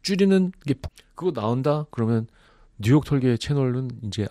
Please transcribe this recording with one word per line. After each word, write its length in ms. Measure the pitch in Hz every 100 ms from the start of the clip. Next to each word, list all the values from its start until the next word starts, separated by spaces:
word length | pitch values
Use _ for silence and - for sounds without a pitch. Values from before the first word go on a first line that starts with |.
줄이는 500 | - 190 196 190 185 - -
게 100 | 131 - - _ -
그거 160 | 180
나온다? 540 | 135 107 123 139 151 147
그러면 360 | - 113 117 113 _ _ _ _ -
뉴욕 280 | 104 147 -
털개 320 | 143 127 117
채널은 520 | - 143 131 123 131 117
이제 240 | 113 98 101